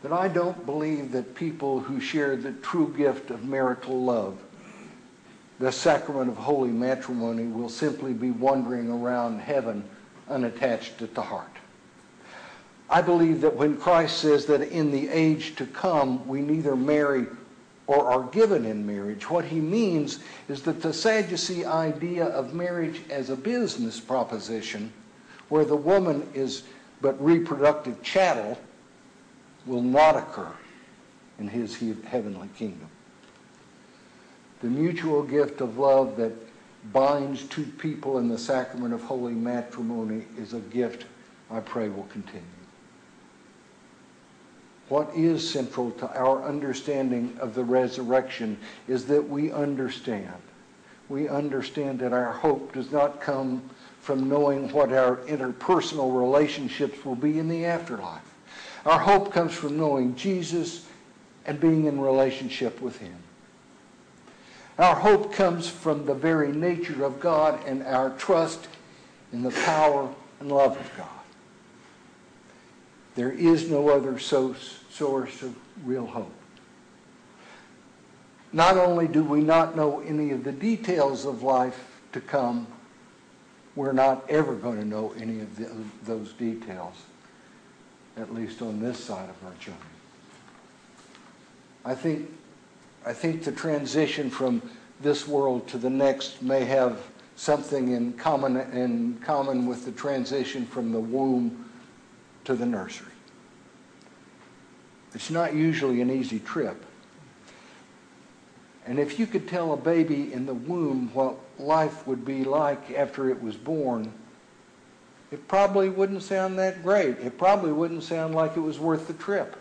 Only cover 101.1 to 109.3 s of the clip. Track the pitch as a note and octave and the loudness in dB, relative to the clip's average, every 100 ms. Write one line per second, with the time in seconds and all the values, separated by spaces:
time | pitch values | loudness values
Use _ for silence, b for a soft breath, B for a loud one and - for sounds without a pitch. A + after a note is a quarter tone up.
101.1 | B2+ C3+ B2+ A#2 - B B B B - | 0 2 2 0 -4 B B B B -20
102.1 | - - - - B2 A#2+ A2 F#2+ - - | -20 -20 -16 -4 -2 0 -4 -6 -12 -18
103.1 | - - - - - - - - - - | -20 -20 -20 -20 -20 -20 -20 -20 -20 -20
104.1 | - - - - - - - - - - | -20 -20 -20 -20 -20 -20 -20 -20 -20 -18
105.1 | A2+ - E3 E3 D3+ D#3+ D#3 C#3 B2 B2 | -14 -4 -2 0 2 2 2 0 2 2
106.1 | C3 A#2+ A2 - E3 A2+ - - - - | 0 -2 -6 -4 -4 -4 -6 -18 -20 -20
107.1 | - - - B B B B B - - | -20 -20 -20 B B B B B -20 -20
108.1 | - - - - - - - - C3 D3 | -20 -20 -20 -20 -20 -20 -18 -6 -2 -2
109.1 | - A3 | -2 -2